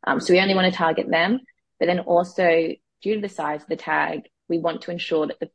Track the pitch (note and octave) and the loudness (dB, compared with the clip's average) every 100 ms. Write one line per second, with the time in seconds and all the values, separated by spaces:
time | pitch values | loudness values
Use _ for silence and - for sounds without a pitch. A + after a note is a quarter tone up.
0 | - C#3 - F3+ G3 F#3+ F#3 F3+ E3 D#3 | -2 -4 4 4 4 4 2 2 0 0
1 | - E3 F3 B3 - _ _ _ E3+ F3+ | 0 0 2 0 -4 _ _ _ 0 0
2 | E3+ F3 F#3 - F3+ E3 E3 - _ _ | 2 2 2 0 4 4 2 -4 _ _
3 | G3 G#3+ G3+ - D3 D3+ - D#3+ - D3+ | -4 -4 -4 -6 -6 -6 -6 -8 -2 -2
4 | D3+ D#3+ - _ _ E3+ E3 E3 - F3 | 0 -4 -10 _ _ -2 -2 -4 -8 -10
5 | - D#3+ D#3 - E3 | -2 -2 -2 -6 -12